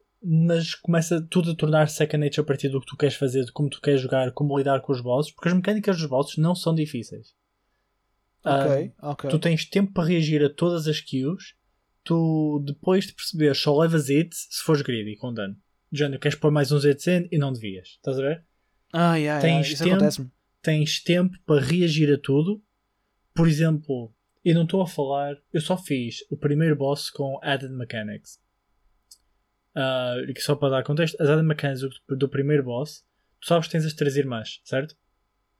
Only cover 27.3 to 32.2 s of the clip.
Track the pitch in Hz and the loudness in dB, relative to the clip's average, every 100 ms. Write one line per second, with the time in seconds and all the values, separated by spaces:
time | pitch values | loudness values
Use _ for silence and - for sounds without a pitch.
27.3 | 139 156 135 131 131 117 113 107 104 - | -6 -4 -4 -4 -10 -8 -8 -8 -10 -16
28.3 | - _ _ _ _ _ _ _ - _ | -20 _ _ _ _ _ _ _ -20 _
29.3 | _ _ _ _ 156 131 131 123 123 131 | _ _ _ _ -4 -2 -2 -2 -4 -6
30.3 | 127 - 135 139 131 127 147 165 - 147 | -6 -2 0 0 0 0 0 0 0 2
31.3 | 156 160 151 143 131 135 - - 135 | 4 2 0 -2 -4 -8 -8 -8 -2